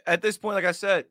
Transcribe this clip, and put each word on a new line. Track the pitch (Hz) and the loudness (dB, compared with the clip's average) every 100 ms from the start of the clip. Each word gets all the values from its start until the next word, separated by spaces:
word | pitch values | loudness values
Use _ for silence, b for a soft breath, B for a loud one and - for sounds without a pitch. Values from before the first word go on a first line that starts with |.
| - | -2
at | 170 | 0
this | 214 208 | 0 -4
point, | 214 202 | -4 -2
like | 180 | 0
I | |
said, | 170 196 180 131 | 0 0 0 -2